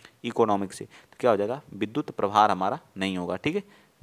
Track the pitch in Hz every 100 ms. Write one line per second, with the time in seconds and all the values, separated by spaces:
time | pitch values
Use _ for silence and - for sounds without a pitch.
0 | - _ 120 120 113 101 98 - 117 -
1 | - - 123 101 104 135 - 101 104 123
2 | 151 - 104 104 107 92 95 139 - 98
3 | 95 92 87 92 147 190 196 - _ _